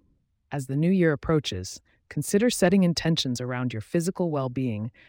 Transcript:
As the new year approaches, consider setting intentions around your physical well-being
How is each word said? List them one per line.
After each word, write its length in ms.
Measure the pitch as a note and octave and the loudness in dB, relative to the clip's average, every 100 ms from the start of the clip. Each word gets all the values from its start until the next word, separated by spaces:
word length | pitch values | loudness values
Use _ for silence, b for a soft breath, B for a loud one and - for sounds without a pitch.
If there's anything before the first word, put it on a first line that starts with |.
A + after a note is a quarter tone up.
| _ _ _ _ - | _ _ _ _ -10
As 140 | C#3+ C3+ | -8 -4
the 100 | C#3 | 0
new 140 | E3 | 2
year 220 | F#3+ E3 | 4 4
approaches, 680 | C#3+ - D#3 - F#2 F#2 - _ _ _ | 2 0 0 0 -6 -8 -12 _ _ _
consider 400 | - - G3+ B3 | -8 0 2 2
setting 360 | - F3+ G3 | 4 4 4
intentions 560 | F3 D#3+ E3 D#3+ C3 B2 | 4 2 0 0 0 -4
around 320 | B2 B2+ B2+ | -4 -2 -2
your 100 | A2 | -4
physical 480 | - E3+ E3 - F3 | -4 -2 -2 -2 -2
well-being 600 | D3 C3 B2+ B2+ G#2 A#2 b | -2 -2 -2 -2 -2 -6 b